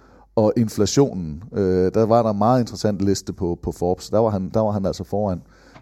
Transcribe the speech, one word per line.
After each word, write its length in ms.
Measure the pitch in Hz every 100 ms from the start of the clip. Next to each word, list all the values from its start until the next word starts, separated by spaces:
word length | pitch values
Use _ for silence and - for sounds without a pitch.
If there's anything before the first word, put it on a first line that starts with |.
| _ - _ -
og 180 | 107 113
inflationen, 880 | 110 - 101 - 139 92 82 76 -
øh, 380 | - 95 92 92
der 120 | 104 110
var 180 | 117
der 60 | 110
en 80 | 101
meget 220 | 104 127
interessant 400 | 117 95 107 101
liste 320 | 98 95 -
på, 260 | 90 90 85
på 80 | -
Forbes. 380 | 82 87 92 -
Der 100 | 101
var 100 | 113
han, 200 | 104 92
der 60 | 110
var 120 | 107
han 140 | 104 95
altså 180 | 78
foran. 380 | 92 101 104 90 - _ - -